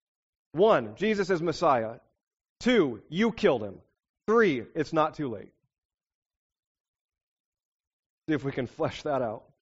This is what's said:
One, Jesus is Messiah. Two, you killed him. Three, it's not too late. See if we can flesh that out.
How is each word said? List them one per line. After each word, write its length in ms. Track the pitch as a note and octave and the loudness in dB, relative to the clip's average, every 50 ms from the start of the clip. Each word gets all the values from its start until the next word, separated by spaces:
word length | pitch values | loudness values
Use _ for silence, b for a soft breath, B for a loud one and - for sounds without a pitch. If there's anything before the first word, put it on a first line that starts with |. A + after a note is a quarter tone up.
| _ _ _ _ _ _ _ _ _ _ | _ _ _ _ _ _ _ _ _ _
One, 420 | - D#3 G#3 A3 F#3 C#3 A2+ G#2 A2 | 0 2 4 4 4 4 2 -2 -6
Jesus 320 | - F#3+ A3 G#3+ G3+ F#3 F3 | -2 0 0 0 0 0 0
is 140 | F#3+ D#3 | 0 -2
Messiah. 540 | D#3+ D#3 D3+ - F3 D3+ C3 A#2 A2 A2 A#2 - _ _ _ _ _ _ _ _ _ _ _ - | 0 -2 -2 0 2 2 2 2 0 -4 -8 -12 _ _ _ _ _ _ _ _ _ _ _ -4
Two, 420 | - A#3+ B3 G#3+ D#3 B2+ A2+ G2+ - - | 0 2 4 4 4 2 0 -8 -12 -8
you 220 | D3+ F#3 A3+ A3 | -2 0 0 0
killed 320 | - - G#3 F3 C3+ A2 | 0 2 2 2 2 2
him. 160 | G#2+ G2 F#2 - _ _ _ _ _ _ _ _ - | -2 -8 -12 -14 _ _ _ _ _ _ _ _ -4
Three, 380 | G#3 A3 A#3+ A3 F3+ C#3 A#2 G2+ - - | 0 2 4 4 2 2 -2 -6 -8 -6
it's 180 | D#3+ D3 - | -6 -4 -2
not 220 | E3 D#3 D3+ D#3 - | 0 0 0 0 -2
too 140 | D#3 D3 A#2+ | -6 -8 -8
late. 240 | G#2+ F#2+ - - _ _ _ _ _ _ _ _ _ _ _ _ _ _ _ _ _ _ _ _ _ _ _ _ _ _ _ _ _ _ _ _ _ _ _ _ _ _ _ _ _ _ _ _ _ _ _ _ _ _ _ _ _ _ - D#3 | -8 -10 -14 -18 _ _ _ _ _ _ _ _ _ _ _ _ _ _ _ _ _ _ _ _ _ _ _ _ _ _ _ _ _ _ _ _ _ _ _ _ _ _ _ _ _ _ _ _ _ _ _ _ _ _ _ _ _ _ -4 -4
See 60 | D3+ | -2
if 80 | C#3 | -2
we 80 | C3+ C#3 | -2 -4
can 160 | - C#3 B2 | -4 -4 -6
flesh 360 | - - - D#3+ B2+ - - | -6 -4 -4 -4 -4 -4 -6
that 200 | - D3+ C3+ B2+ | -6 -4 -2 -2
out. 220 | B2 A2 A2 A#2+ - _ _ _ | -2 -4 -6 -10 -14 _ _ _